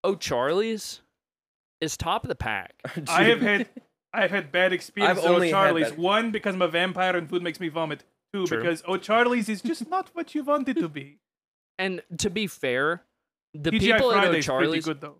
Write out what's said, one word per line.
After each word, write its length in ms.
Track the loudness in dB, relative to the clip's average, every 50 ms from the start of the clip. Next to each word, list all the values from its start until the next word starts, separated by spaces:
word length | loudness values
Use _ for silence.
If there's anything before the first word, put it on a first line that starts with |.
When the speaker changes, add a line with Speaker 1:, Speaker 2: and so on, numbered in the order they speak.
| -2
Speaker 1:
O'Charlie's 960 | -2 -4 -2 -4 -4 -2 0 0 0 0 0 0 0 -2 -6 -6 -12 -14 -16 _ _ _ _ _ _ _ _ _ _ _ _ _ _ _ _
is 160 | -6 -6 -6
top 280 | -6 -2 -2 -2 -2 -2
of 40 | -6
the 80 | -8
pack. 380 | -6 -4 -4 -4 -4 -6 -10 -18 _ -14 -12 -10
Speaker 2:
<laughs> 140 | -8 -4 0
Speaker 3:
I 160 | 2 4 6
have 160 | 6 4 4
Speaker 2:
Dude. 80 | 2 2
Speaker 3:
had, 220 | 2 0 0 -4 _ -20 _ _ _ _ _ _ -2
I 80 | 0
have 100 | 0 0
had 200 | 0 -2 -4 -2
bad 220 | 0 2 2 4 2
experiences 500 | 0 -6 -8 _ 2 2 2 2 4 4
Speaker 2:
I've 60 | 4
Speaker 3:
at 40 | 6
Speaker 2:
only 140 | 6 4 4
had 60 | 4
Speaker 3:
O'Charlie's. 340 | 4 4 4 4 4 0 0
Speaker 2:
bad 60 | -2 -2
Speaker 3:
One, 320 | 0 2 2 2 2 0
because 220 | -4 -4 -4 -4 0
I'm 60 | 0
a 60 | 0 0
vampire 480 | 2 0 0 0 0 0 0 0 0
and 120 | -2 -2 -2
food 120 | -4 -4
makes 180 | -4 -4 -8 -6
me 100 | -8 -6
vomit. 340 | -4 -4 -4 -4 -6 -10 -12 _ _ _ _ _ -6
Two, 120 | -4 -2 -2
Speaker 1:
True. 120 | -2 0
Speaker 3:
because 240 | 0 -2 -2 -2 -4 -4
O'Charlie's 600 | -4 -4 -2 0 2 4 4 4 2 0 -2 -2
is 120 | -4 -6
just 280 | -4 -6 -6 -6 -6 -6
not 200 | -4 -6 -6 -6 _
what 220 | -12 -12 -8 -8
you 80 | -8 -2
want 240 | 0 0 0 0 -2
it 60 | -2 -2
to 120 | -2 -4
be. 300 | -6 -10 -14 -14 -20 _ _ _ _ _ _ _ _ _ _ _ _ -6
Speaker 1:
And 220 | -4 -4 -4 -6 -10 _ -8 -4
to 100 | -4 -4
be 180 | -2 -2 -4 -4
fair, 560 | -6 -4 -4 -2 0 0 0 0 -2 -4 _ _ _ _ _ _ _ _ _ _ _
the 180 | -4 -2 0
Speaker 3:
T 80 | 2 2
G 140 | 4 4 4
I 20 | 4
Speaker 1:
people 140 | 4 4
at 100 | 4 4 4
Speaker 3:
Friday 160 | 4 2 2
is 60 | 0
pretty 140 | 0 0 0
Speaker 1:
O'Charlie's, 240 | 2 2 0 -2 -2
Speaker 3:
good, 160 | -4 -6 -6
though. 140 | -10 -16 -18 _